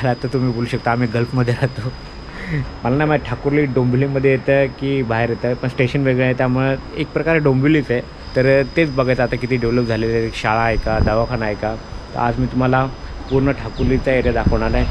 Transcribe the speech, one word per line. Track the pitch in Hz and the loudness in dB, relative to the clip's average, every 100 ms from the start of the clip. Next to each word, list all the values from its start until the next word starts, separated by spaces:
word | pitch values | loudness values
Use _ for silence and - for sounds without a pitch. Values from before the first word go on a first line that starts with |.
आलात | 127 120 | -2 -2
तर | 127 | -2
तुम्ही | 135 127 | 0 0
बोलू | 117 120 | -2 -2
शकता, | 120 123 | -2 0
"आम्ही | 120 123 | 0 0
गल्फमध्ये | 117 120 127 120 | 0 0 0 0
राहतो." | 120 131 - 123 - - - - - 190 151 123 - | 0 -2 -2 -8 -10 -14 -14 -14 -12 -6 -4 -4 -4
मला | 117 143 | 0 2
नाही | 151 | 2
माहीत | 151 - | 2 0
ठाकुर्ली | 120 143 147 143 | -4 0 2 2
डोंबिवलीमध्ये | 127 123 127 139 135 135 | 2 2 2 2 2 2
येतं | 131 127 139 135 | 2 2 2 2
की | 135 135 135 | -2 -2 -2
बाहेर | 117 113 117 | 0 0 0
येतं, | 110 120 | 0 -2
पण | 123 - | -2 -4
स्टेशन | - 123 143 | 0 0 2
वेगळं | 135 127 127 | 2 2 2
आहे, | |
त्यामुळे | 127 127 127 135 135 - - | 2 0 2 0 -2 -6 -8
एक | 151 | -4
प्रकारे | 151 160 165 | -2 0 2
डोंबिवलीच | 143 127 143 156 120 | 4 4 4 2 2
आहे. | 120 - - - 131 | -2 -4 -14 -4 2
तर | 127 135 131 - | 4 4 2 0
तेच | 160 | 0
बघायचं | 135 127 127 | 2 0 2
आता | 120 123 | 0 -2
किती | 123 127 | -2 0
डेव्हलप | 117 123 117 | 2 0 0
झालेलं | 113 113 | 0 0
आहे, | 117 113 110 | 0 -2 -2
शाळा | 113 110 | 0 2
आहे | 113 110 | 2 0
का, | 113 110 | 0 0
दवाखाना | 107 110 113 123 110 | 2 2 0 -2 -2
आहे | 101 | -2
का. | 107 110 - - - | -4 -6 -10 -14 -10
तर | 120 | -2
आज | 120 117 | -2 0
मी | 127 | -2
तुम्हाला | 127 127 131 135 127 - - - | 0 2 2 0 -6 -12 -12 -2
पूर्ण | 131 139 | 0 2
ठाकुर्लीचा | 135 110 - 127 131 - | -2 -6 -2 0 2 2
एरिया | 131 123 | 2 2
दाखवणार | 113 107 110 110 | 2 2 2 2
आहे, | 123 123 | 2 0